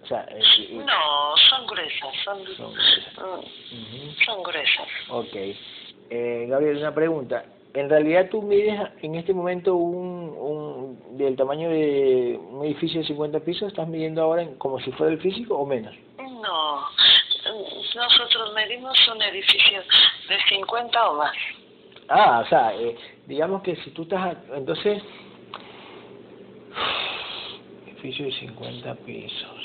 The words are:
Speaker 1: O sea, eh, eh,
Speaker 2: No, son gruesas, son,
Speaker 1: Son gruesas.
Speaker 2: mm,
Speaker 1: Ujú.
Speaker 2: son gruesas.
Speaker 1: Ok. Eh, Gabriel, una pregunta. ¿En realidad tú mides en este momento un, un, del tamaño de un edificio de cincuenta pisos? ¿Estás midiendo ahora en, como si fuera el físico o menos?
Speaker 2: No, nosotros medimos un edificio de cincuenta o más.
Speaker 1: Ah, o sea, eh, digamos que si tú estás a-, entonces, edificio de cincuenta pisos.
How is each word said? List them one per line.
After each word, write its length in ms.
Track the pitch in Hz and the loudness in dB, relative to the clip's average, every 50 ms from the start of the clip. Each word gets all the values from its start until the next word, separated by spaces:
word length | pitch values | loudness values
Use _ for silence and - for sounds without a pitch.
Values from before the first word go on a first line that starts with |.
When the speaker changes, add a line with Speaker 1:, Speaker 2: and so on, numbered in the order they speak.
| - | -6
Speaker 1:
O 60 | - | -6
sea, 160 | 135 110 - - | -6 -6 -6 -8
eh, 100 | - 107 - - - - | -6 2 6 6 6 6
eh, 80 | - - - - 110 | 4 -2 -10 -6 -2
Speaker 2:
No, 500 | - 233 190 160 151 147 143 143 147 151 - - - | 0 2 2 2 2 2 2 2 2 4 6 6 6
son 180 | 262 262 240 | 4 2 -2
gruesas, 480 | - 214 185 165 147 - - - 135 131 - - | -4 -6 -6 -6 -6 -6 -8 -8 -8 -8 -6 -6
son, 220 | 202 202 196 190 190 190 | -6 -6 -8 -8 -12 -12
Speaker 1:
Son 160 | - 117 - - | -12 -12 -12 -4
gruesas. 400 | - - - - - - - - - | 2 6 6 6 4 2 -6 -14 -12
Speaker 2:
mm, 800 | - 190 185 - - - - - - - - 120 113 107 113 131 143 | -10 -8 -8 -10 -10 -14 -18 -18 -18 -16 -14 -14 -14 -14 -14 -14 -14
Speaker 1:
Ujú. 80 | 147 147 151 - | -14 -2 -2 0
Speaker 2:
son 180 | - 226 196 175 | 0 0 -6 -6
gruesas. 420 | 175 170 156 139 - - - - - - - - - | -6 -6 -2 0 0 0 0 -2 -8 -10 -12 -10 -6
Speaker 1:
Ok. 260 | 127 120 113 98 - 104 95 98 101 - - - - - - - - - - - | -6 -6 -6 -6 -8 -8 -6 -6 -8 -10 -14 -18 -18 -18 -18 -20 -20 -20 -16 -8
Eh, 360 | 117 120 120 120 120 117 117 120 | -6 -4 -2 -2 -2 -4 -2 0
Gabriel, 280 | 131 139 151 151 143 | 2 2 4 2 2
una 180 | 147 151 151 143 | 0 -2 -2 2
pregunta. 500 | 151 156 165 165 151 131 123 127 117 - - - - _ _ _ | 2 2 2 2 -2 -4 -4 -6 -6 -6 -8 -20 -20 _ _ _
¿En 160 | 139 139 143 | -4 2 4
realidad 380 | 156 151 151 151 160 180 185 185 | 6 6 6 6 4 4 4 4
tú 100 | - 220 | 0 -4
mides 380 | 202 202 202 202 208 214 214 202 202 - - - - | 0 4 4 4 4 4 0 0 -4 -8 -8 -10 -8
en 140 | 156 160 | -6 -6
este 180 | 165 170 185 190 | -6 0 0 0
momento 400 | 185 175 180 180 180 175 190 185 | 0 2 -2 -2 0 2 2 2
un, 540 | 175 170 170 175 180 180 180 180 175 170 160 143 - | 4 2 0 -2 -4 -6 -6 -8 -8 -10 -10 -10 -8
un, 800 | 117 143 151 151 151 151 143 131 127 135 127 - - - 117 131 | -6 -4 -4 -4 -6 -8 -8 -8 -10 -12 -12 -16 -18 -16 -4 0
del 160 | 139 135 131 | 0 0 2
tamaño 340 | 127 135 131 143 151 165 170 | 2 2 0 0 -2 0 0
de 680 | 165 156 151 147 143 139 139 135 127 127 123 120 120 107 | 2 2 2 4 4 4 6 6 6 6 4 2 -2 -4
un 240 | 82 90 117 135 147 | -6 -10 -10 -6 -4
edificio 360 | 151 143 - - 160 160 165 | -4 -2 -2 -2 -2 -2 -2
de 60 | 156 - | -4 -4
cincuenta 320 | 151 147 151 151 147 156 | -2 -4 -4 -2 -2 -4
pisos? 260 | 151 170 175 180 214 | -4 -4 -4 -4 -6
¿Estás 220 | 202 196 - 160 165 | -6 -6 -6 -6 -4
midiendo 340 | 165 160 160 160 160 160 160 | -4 -4 -4 -4 0 2 2
ahora 200 | 160 165 170 170 | 2 2 2 0
en, 120 | 165 - - | -4 -8 -6
como 200 | - 139 135 127 | -4 -4 -4 -4
si 140 | 127 135 131 | -6 -8 -4
fuera 200 | - 156 156 160 | 0 2 2 2
el 80 | 156 | 2
físico 360 | - 185 196 220 240 226 196 147 | 0 -2 -2 -2 -4 -2 -2 -2
o 80 | 143 | 0
menos? 260 | 139 139 120 110 104 - - - - - - | 0 -2 -2 -2 -6 -14 -20 -20 -20 -18 -16
Speaker 2:
No, 680 | 262 262 254 233 214 202 180 160 156 151 147 139 - - - - - - - - - - - - - - 220 214 - - - - - - - | -16 -16 -14 -8 -6 -4 -2 -2 0 0 -2 -4 -4 -4 2 4 6 8 8 6 4 2 -4 -4 -4 -6 -6 -6 -8 -10 -10 -10 -8 -8 -4
nosotros 560 | 233 240 240 220 240 240 226 - 226 226 214 208 | -2 2 4 4 4 6 4 0 0 0 -4 -2
medimos 420 | 214 214 196 233 247 254 262 262 - - 233 | -2 -2 -2 -2 -8 -8 0 4 4 4 4
un 120 | 233 220 214 | 4 0 -2
edificio 600 | 202 185 196 190 - 208 202 214 220 214 196 180 - - - - - - - - - | -2 -2 -2 2 2 4 6 6 4 4 2 0 4 6 6 8 6 4 0 -4 -2
de 100 | 190 196 180 - | 0 2 2 2
cincuenta 640 | 202 196 190 - 226 233 240 233 226 233 226 196 | 2 2 -2 -2 -2 -2 -2 0 2 4 4 4
o 40 | 151 | 4
más. 200 | 147 151 139 - - - - - - - - - - - - - - - - | 2 0 -2 -2 -4 -8 -10 -10 -14 -20 -20 -20 -20 -20 -20 -20 -20 -2 4
Speaker 1:
Ah, 340 | 135 180 214 175 127 117 113 | 6 8 8 8 8 6 4
o 20 | - | 4
sea, 240 | - - 127 110 101 | 6 6 6 4 2
eh, 200 | 101 117 120 117 - - - - - _ | 0 -2 -4 -4 -6 -12 -20 -20 -20 _
digamos 340 | - 135 143 156 175 196 190 190 | -8 -2 -2 0 0 0 -2 -2
que 120 | 190 170 | -4 -4
si 160 | - - 143 | -4 -8 -14
tú 120 | - - 165 | -12 -12 -6
estás 180 | 160 202 185 185 180 165 | -4 -2 -2 -2 -2 -4
a-, 200 | - - - 127 | -6 -12 -10 -10
entonces, 460 | 143 135 151 165 156 - 208 208 202 - - - - - - - - - - - - - - - - - - - - - - - - - - - - - - - - - - - - - - - - - - - - - - - - - - - - - - - - - | -8 -4 -4 -4 0 0 0 0 0 -4 -12 -18 -20 -20 -20 -20 -20 -20 -18 -18 -18 -18 -18 -20 -20 -20 -20 -20 -20 -20 -20 -20 -20 -20 -20 -20 -20 -20 -20 -20 -20 -20 -14 -6 -4 -2 -2 -2 -2 -4 -4 -6 -8 -10 -10 -10 -10 -10 -12 -14 -16 -18 -20 -20 -20 -18
edificio 400 | - - - - 135 127 - 143 | -20 -18 -12 -10 -8 -8 -6 -6
de 60 | 135 123 | -6 -6
cincuenta 640 | - - 123 110 113 120 123 123 123 123 123 123 | -6 -8 -12 -14 -12 -12 -12 -12 -12 -10 -12 -12
pisos. 560 | - - - 117 113 107 - - - - - - - - | -12 -12 -14 -14 -12 -12 -10 -10 -10 -10 -12 -12 -12 -14